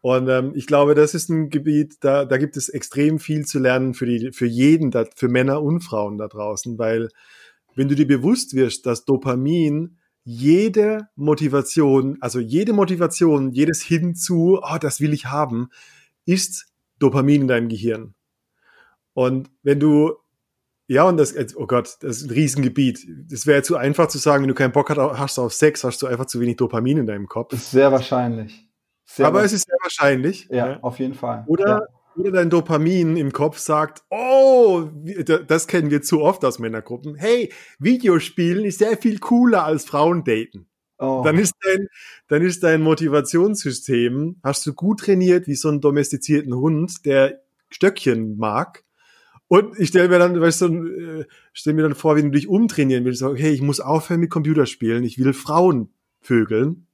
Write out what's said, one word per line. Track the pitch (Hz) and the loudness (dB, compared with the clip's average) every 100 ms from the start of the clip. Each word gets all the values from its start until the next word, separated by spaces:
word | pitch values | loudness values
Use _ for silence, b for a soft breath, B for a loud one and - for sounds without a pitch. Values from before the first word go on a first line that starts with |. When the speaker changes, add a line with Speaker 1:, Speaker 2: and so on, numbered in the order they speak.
Speaker 1:
Und, | 127 127 127 | 0 0 2
ähm, | 127 131 151 | 0 -2 -8
ich | 117 | 0
glaube, | 143 143 151 | 4 6 6
das | 151 | 4
ist | 170 - | 2 -2
ein | 160 151 | -2 -2
Gebiet, | 147 156 147 151 _ | -2 0 0 -2 _
da, | 139 139 135 | 0 0 0
da | 131 | -2
gibt | 147 147 | -2 -6
es | - | -10
extrem | 143 - 139 147 156 | -10 -8 0 0 0
viel | - 151 143 | -4 -6 -4
zu | 139 | -2
lernen | 131 131 131 | 0 0 -2
für | 123 120 | -4 -2
die, | 120 123 | -2 -4
für | - 120 | -4 -4
jeden, | 117 139 160 147 | 2 4 4 2
da, | 117 113 | -2 -4
für | - 127 | -2 0
Männer | 123 131 143 | 2 0 0
und | 147 170 | -2 -2
Frauen | 170 110 104 104 | -4 -6 -6 -8
da | 107 | -12
draußen, | 107 104 104 123 113 | -10 -10 -8 -10 -4
weil | 113 113 113 b b b b b b - | -2 -2 -4 b b b b b b -4
wenn | 135 | -2
du | 143 | 2
dir | 139 | 2
bewusst | 139 139 247 - 131 | 2 2 0 -2 0
wirst, | 123 - 127 | 0 -2 -4
dass | 117 - | -4 0
Dopamin | 131 131 123 135 170 151 147 170 _ _ _ | -2 0 -2 0 0 0 -2 -6 _ _ _
jede | - 117 139 170 220 202 208 214 214 - | -16 -2 2 4 4 2 0 -2 -10 -6
Motivation, | 143 151 151 139 135 - 143 135 131 143 | -2 0 0 -2 0 0 4 4 2 -4
also | 123 120 | -6 -6
jede | 113 143 214 | -2 -2 0
Motivation, | 208 185 180 170 - 170 147 135 | 0 0 0 -2 2 2 2 0
jedes | 123 151 156 | 0 0 0
Hinzu, | - 165 175 170 - 175 165 190 | -2 -2 -2 -4 -2 0 2 0
„Oh, | - 160 | -2 -6
das | 151 - | -4 -2
will | 151 | -2
ich | 147 123 | -4 -6
haben“, | 143 143 117 123 b b b b b - | -4 -4 -4 -8 b b b b b -2
ist | 185 - - - _ _ _ | -2 -2 -10 -18 _ _ _
Dopamin | 139 135 139 147 | 0 2 0 0
in | 135 | 2
deinem | 120 117 | -2 -2
Gehirn. | 110 113 110 110 _ _ _ _ b b b b b _ | -6 -6 -6 -12 _ _ _ _ b b b b b _
Und | - 127 131 135 _ | -2 -2 -2 -8 _
wenn | 143 143 | 0 2
du, | 151 147 156 - _ _ _ _ _ _ _ | 4 4 2 -2 _ _ _ _ _ _ _
ja, | 131 | 2
und | 180 170 | 4 4
das, | 143 - 123 - | 0 -2 -8 -8
oh | 117 | -2
Gott, | 123 120 - | -2 -2 -12
das | - 113 | -10 -10
ist | 143 | -6
ein | |
Riesengebiet. | 120 151 131 127 123 131 - - 80 160 | 0 0 0 -2 0 -2 -2 -14 -20 -16
Es | 123 147 | -8 -2
wäre | 143 | -2
zu | - 170 | 0 -2
einfach | 135 151 160 | -2 0 -2
zu | 147 | 0
sagen, | 151 143 | 0 0
wenn | 135 | 0
du | 131 | 0
keinen | 131 | 0
Bock | 143 143 | 0 -2
hat-, | 147 | -2
hast | 135 123 139 - | -2 -2 -6 -4
auf | 120 | -6
Sex, | - 151 151 | 2 2 2
hast | 127 117 | -8 -6
du | 131 | -6
einfach | 120 127 | -6 -6
zu | 120 | -4
wenig | 120 117 | -4 -2
Dopamin | 123 117 123 151 | -2 -2 0 0
in | 113 | -2
deinem | 101 98 | -6 -8
Kopf. | - 120 | -8 -8
Speaker 2:
Ist | 120 - | -10 0
sehr | 127 139 | 4 4
wahrscheinlich. | 135 - 131 123 113 107 - _ _ _ _ _ | 2 0 -4 -2 -6 -10 -16 _ _ _ _ _
Sehr | - 147 | 0 2
Speaker 1:
Aber | 185 | 2
Speaker 2:
wa- | |
Speaker 1:
es | 208 | 0
ist | 196 - | -2 -4
sehr | 175 | -4
wahrscheinlich. | 180 - 143 131 143 196 - | -4 0 0 2 -2 -6 -6
Speaker 2:
Ja, | 127 120 | -4 -4
Speaker 1:
Ja. | 139 | -6
Speaker 2:
auf | 127 123 | -10 -6
jeden | 131 - | -8 -6
Fall. | 120 113 113 | -8 -8 -2
Speaker 1:
Oder, | 170 196 | 0 2
Speaker 2:
Ja. | 214 214 _ _ - | 0 -4 _ _ -6
Speaker 1:
oder | 190 | -2
dein | 185 170 | 0 2
Dopamin | 175 165 156 160 185 165 165 | 0 0 0 2 2 0 0
im | 139 | -2
Kopf | - 151 - | -2 -4 -4
sagt, | - 151 151 - _ | -2 0 -2 -6 _
„Oh, | 202 254 269 269 254 226 175 156 | -8 2 6 8 8 6 4 -2
wie-, | 151 160 190 | -12 -12 -8
da-, | 151 156 | 0 0
das | 143 160 - | 2 0 2
kennen | 180 151 | 0 2
wir | 143 | 0
zu | 143 156 | 0 2
oft | 147 196 135 | 2 2 -2
aus | 117 | -2
Männergruppen. | 113 110 - 120 147 147 | -8 -8 -10 -14 -14 -6
Hey, | 196 240 220 B B B | 0 0 0 B B B
Videospielen | 151 254 247 170 - - 170 180 208 | 0 2 4 2 2 -2 0 0 -2
ist | - | 0
sehr | 208 220 | 0 2
viel | 233 214 | 0 -2
cooler | - 240 247 208 | 0 4 4 4
als | 156 156 - | 2 -2 -2
Frauen | 143 156 175 | 0 2 2
daten.“ | 139 110 113 98 _ _ _ _ | 0 -2 -2 -14 _ _ _ _
Speaker 2:
Oh. | 131 131 | -4 -2
Speaker 1:
Dann | 143 160 | 2 2
ist | 202 - | 0 -2
dein, | 190 190 196 B B B _ | -2 -2 -2 B B B _
dann | 147 | 0
ist | 180 175 | 0 0
dein | 175 160 | 0 2
Motivationssystem, | 156 156 160 147 143 170 196 208 151 120 - 123 120 131 156 180 | 2 2 2 0 0 0 0 0 -6 -8 -2 0 0 -2 -6 -6
hast | 131 139 - | -6 -4 -6
du | |
gut | 135 185 208 | -4 -2 -2
trainiert | - 190 185 180 175 | 0 2 4 2 0
wie | 139 | -4
so | 156 | -2
einen | 147 | 0
domestizierten | 147 143 139 135 - 151 143 123 | 2 2 -2 -4 0 0 0 -2
Hund, | 147 151 170 - 147 | 0 0 -4 -6 0
der | 135 135 135 _ _ _ | 4 4 0 _ _ _
Stöckchen | - 190 196 139 113 110 107 | 0 0 2 -2 0 -2 -4
mag. | 110 107 165 - _ b b b b b _ | -2 -2 -4 -10 _ b b b b b _
Und | 175 214 - | 2 2 -4
ich | 170 | 0
stell | 180 180 | 4 4
mir | 180 | 6
dann, | 175 175 | 4 4
weißt | 165 160 | 2 2
du, | 180 165 165 190 170 156 | 0 -2 -6 -10 -12 -12
äh, | 147 b b | -14 b b
stell | - - | -8 -2
mir | 156 | 0
dann | 156 143 | 0 0
vor, | 160 151 | 2 2
wie | |
du | 147 | 2
dich | 143 143 | 0 0
umtrainieren | 190 226 - 135 127 123 | 0 0 2 0 2 0
willst. | 123 | -2
So, | 131 131 | -4 -2
„Hey, | 156 | 0
ich | 143 | 0
muss | 143 135 | -2 -4
aufhören | 135 156 - 170 | 0 -2 0 -2
mit | 170 | -2
Computerspielen, | 170 151 151 127 - 113 117 | -2 0 2 0 0 -2 -2
ich | 123 127 | -4 0
will | 131 | 0
Frauen | 131 - 156 180 139 107 _ _ _ | 0 -2 2 4 2 -4 _ _ _
vögeln.“ | - 120 110 110 139 175 _ | 0 2 2 0 0 -4 _